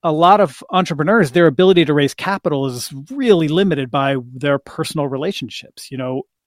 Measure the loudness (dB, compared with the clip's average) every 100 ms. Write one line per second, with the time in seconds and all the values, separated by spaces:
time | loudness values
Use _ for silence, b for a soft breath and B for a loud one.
0 | -4 2 4 6 2 -2 -4 -2 -2 -2
1 | 2 2 2 4 4 4 4 4 2 2
2 | 0 -2 -6 -4 -4 -4 -4 -6 -12 -14
3 | -12 -4 2 2 2 0 0 -2 -4 -2
4 | -2 -2 -6 -6 -2 -2 -4 -10 -8 -6
5 | -6 -6 -6 -8 -12 -14 -20 -20 -14 -10
6 | -8 -8 -10 _